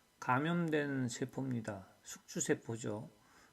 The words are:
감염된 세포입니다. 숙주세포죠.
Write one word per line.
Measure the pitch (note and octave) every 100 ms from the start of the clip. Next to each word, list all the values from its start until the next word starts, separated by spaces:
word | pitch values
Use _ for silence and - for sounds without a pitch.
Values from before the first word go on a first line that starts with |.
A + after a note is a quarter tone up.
| _ -
감염된 | - B2+ D#3 F3 E3 D3+ C#3+ C3+ B2
세포입니다. | - C3 - C3+ B2 A2 G2 F#2 -
숙주세포죠. | - - - F#3+ - D3+ - A2+ A#2+ G#2 D#3+ - - - -